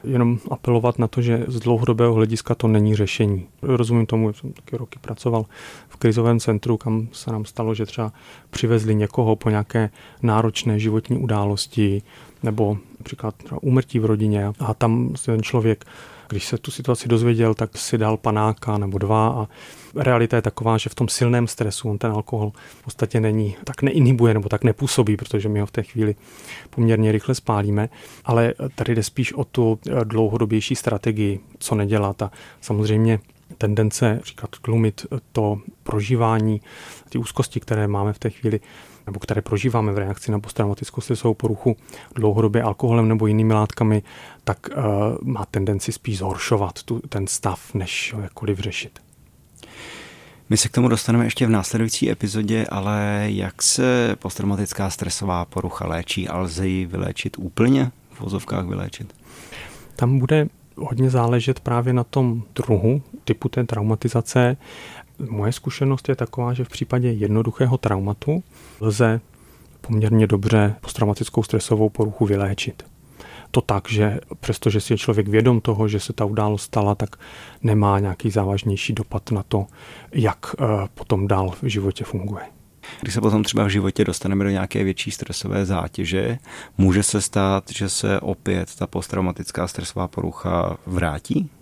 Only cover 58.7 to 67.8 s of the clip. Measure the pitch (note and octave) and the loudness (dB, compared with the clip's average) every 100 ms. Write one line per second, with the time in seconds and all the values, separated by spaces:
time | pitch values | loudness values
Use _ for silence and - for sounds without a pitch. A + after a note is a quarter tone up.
58.7 | F#2+ F#2 - G2+ - - - - - - | -6 -8 -10 -16 -16 -20 -20 -20 -18 -18
59.7 | - - - B2 C3+ C3 D#3 D3+ _ - | -20 -18 -2 2 2 4 2 2 _ -20
60.7 | - - A#2 C3 B2+ A#2 A#2+ A#2 C3 - | -12 -6 0 2 4 2 2 0 -2 0
61.7 | A#2+ A#2+ B2 A2+ C#3 B2 A#2 A2 - B2 | 0 2 0 0 0 0 0 -6 -6 0
62.7 | G#2 A2 C#3 - - - - - - A#2+ | 2 4 0 -4 -10 -4 -2 -2 -2 -2
63.7 | A2 G#2+ A2 A#2 A#2 - B2+ B2 C3+ - | 0 0 0 0 0 2 2 4 2 -8
64.7 | - - - - - A#2 G#2 G#2 - - | -18 -18 -20 -20 -12 -6 -2 -2 -2 -6
65.7 | - C#3 C3 - C3 A#2 - B2 B2 B2 | -2 0 0 0 -2 -2 -2 -2 -2 -4
66.7 | - - B2 B2 A2 G#2 G#2+ A2+ - C3 | -6 -2 0 2 0 2 2 2 2 2
67.7 | C3 | 2